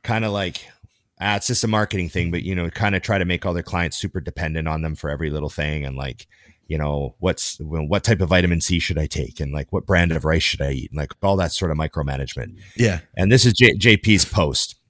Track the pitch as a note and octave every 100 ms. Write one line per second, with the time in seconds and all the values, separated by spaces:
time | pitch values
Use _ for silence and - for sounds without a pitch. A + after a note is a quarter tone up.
0 | - A2 A2 G2+ F#2 - - _ - _
1 | _ _ G2+ G2+ - A#2+ A2+ G#2+ G#2 G2
2 | F2 F2 E2+ E2+ F2+ F#2 E2+ - G#2 G2
3 | - G2 F2+ F2 G2 E2+ - F2+ E2+ -
4 | F#2+ F#2+ - - E2 D#2+ D#2 D#2 D#2 D#2
5 | D2+ D2 D#2 D2 D2 - D2+ D2+ C#2 C2+
6 | C2+ B1 - _ _ _ - D#2 D2 D2
7 | C#2 - F#2 E2+ - - D#2 D#2+ D2+ G2
8 | - G#2 F2+ F2+ F2 E2+ - F2 - D#2+
9 | D2+ - C2 - D2 D2 C#2+ G2 - F2+
10 | F2 D#2+ D#2 E2 - - C#2 C2+ - D2+
11 | D2 - G2 G2 E2+ - F2 D#2 D#2 -
12 | C#2+ C2+ C2 - A#1+ F#2+ - - A#2 E2+
13 | - - F#2+ B2 B2 - B2 G2+ A2+ G#2
14 | - G2+ - - D2+ B1+ - -